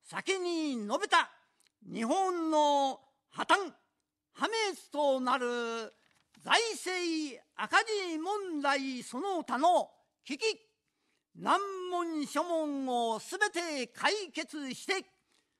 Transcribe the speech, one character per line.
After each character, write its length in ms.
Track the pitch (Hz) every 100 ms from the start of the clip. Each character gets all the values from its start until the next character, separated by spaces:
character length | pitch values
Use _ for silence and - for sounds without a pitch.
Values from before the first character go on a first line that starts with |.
| -
先 300 | 170 262 381
に 480 | 349 330 311 240 208
述 100 | 285
べ 40 | 415
た 240 | 339 277 - _ _ _ _ 190
日 160 | 190
本 480 | 226 359 381 349 320
の 480 | 311 294 285 269 - _ _ _
破 140 | -
綻、 100 | - 370 359 - _ _ _ _ _
破 140 | - 339
滅 40 | 453 415 339 -
と 300 | 285 285 262
な 180 | 254 262
る 560 | 247 240 233 226 214 - _ _ _ _
財 160 | - 330 453
政 680 | 339 359 370 349 320 302 226 -
赤 220 | - 214 359
字 340 | 440 415 359 311
問 420 | 339 415 381 302
題 440 | 277 277 269 254
そ 160 | - 247
の 240 | 392 359
他 120 | 285 247
の 320 | 330 330 208 _ _ _
危 120 | - 285
機、 60 | 440 381 _ _ _ _ _ _ _ 165
難 240 | 190 349 403 370 359
問 340 | 349 339 320 269
諸 160 | 285
問 460 | 349 330 302 277 262 240 233
を 80 | 220
す 180 | - 381
べ 120 | 415
て 360 | 349 349 285 240
解 260 | - 285 415 359
決 420 | 302 330 302 269
し 100 | 240
て、 220 | - 381 - _ _ _ _